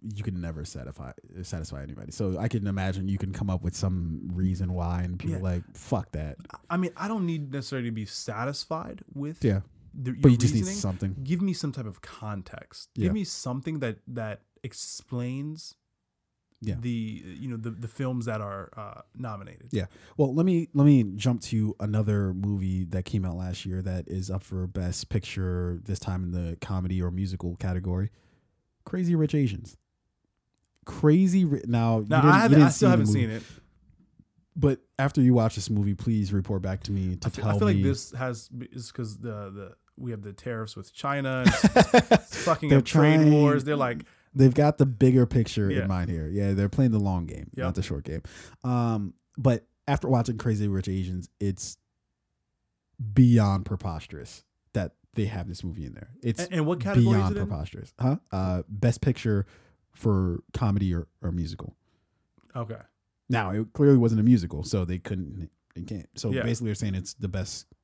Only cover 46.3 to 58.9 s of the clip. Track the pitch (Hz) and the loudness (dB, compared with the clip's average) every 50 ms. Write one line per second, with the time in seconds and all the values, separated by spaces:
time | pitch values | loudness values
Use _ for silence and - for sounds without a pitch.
46.3 | 92 101 101 98 98 98 101 98 - - 135 123 113 104 101 98 92 87 85 80 | -2 0 0 2 2 2 2 2 2 2 4 4 4 2 2 2 0 -2 -2 -6
47.3 | - - - - - - 127 95 85 95 90 - 76 71 - - 78 69 - - | -8 -12 -14 -12 -8 -4 -4 -2 -2 -4 -4 -4 -6 -8 -6 -8 -8 -8 -10 -12
48.3 | - - - - - _ - 123 123 123 120 117 113 107 101 92 - _ _ _ | -18 -20 -20 -20 -16 _ -4 -2 0 0 0 0 -2 -2 -4 -8 -10 _ _ _
49.3 | _ - 120 135 117 - - _ _ _ _ - 143 - - 127 131 120 110 - | _ 0 2 2 2 2 -2 _ _ _ _ -4 -2 -2 0 2 2 2 2 0
50.3 | 117 107 - 123 110 104 104 101 98 95 92 98 95 95 92 90 90 90 - - | -4 -2 -2 0 0 0 0 0 0 -2 -2 -2 -4 -4 -4 -4 -6 -8 -10 -12
51.3 | _ - 101 98 95 - - - - - _ _ _ _ _ _ _ _ _ _ | _ -4 -4 -4 -4 -4 -8 -12 -14 -16 _ _ _ _ _ _ _ _ _ _
52.3 | _ _ _ _ _ _ _ _ _ _ _ _ _ - 120 107 101 131 127 120 | _ _ _ _ _ _ _ _ _ _ _ _ _ -10 -10 2 6 8 8 8
53.3 | 120 113 107 101 98 95 - - 101 - - 95 82 80 - - 80 71 62 - | 8 8 6 4 2 0 -2 -4 -6 -6 -6 -8 -8 -8 -10 -12 -14 -14 -14 -16
54.3 | - - _ _ _ _ _ _ - 107 92 - - _ _ _ _ 113 104 101 | -18 -20 _ _ _ _ _ _ -6 -4 -4 -4 -8 _ _ _ _ -4 -4 -2
55.3 | 110 92 87 98 87 - - 87 78 - 76 62 - - - - - - - 117 | -4 -6 -8 -8 -10 -10 -10 -10 -8 -8 -10 -12 -14 -16 -20 -20 -16 -6 -4 -4
56.3 | 110 - 180 - 185 165 151 156 180 - - 190 202 123 117 113 113 101 95 92 | -2 -2 -4 -4 -2 -2 0 0 -2 -2 -2 -2 0 2 2 4 4 4 2 0
57.3 | 87 104 98 101 98 73 80 92 - - - - _ - 123 127 147 - - _ | 0 -2 -4 -4 -4 -6 -6 -8 -10 -14 -16 -16 _ -2 0 0 0 -2 -4 _
58.3 | - 92 92 92 90 90 - - 107 101 - 117 | -4 -2 -2 -2 -2 -4 -6 -8 -4 0 2 0